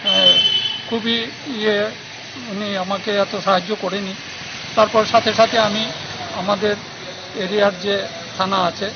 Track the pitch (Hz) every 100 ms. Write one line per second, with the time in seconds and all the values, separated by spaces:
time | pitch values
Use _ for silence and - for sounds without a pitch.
0 | 1077 1077 - - - - - - - 226
1 | 226 233 233 - 302 226 214 208 214 -
2 | - - - 269 233 196 208 196 185 196
3 | 220 202 196 202 190 190 175 214 185 196
4 | 190 190 - - - - - - 214 226
5 | 208 233 220 214 226 233 214 208 226 262
6 | - - - 208 185 202 208 208 - -
7 | - - - - 185 208 202 180 202 202
8 | 190 - - - 190 196 175 - 202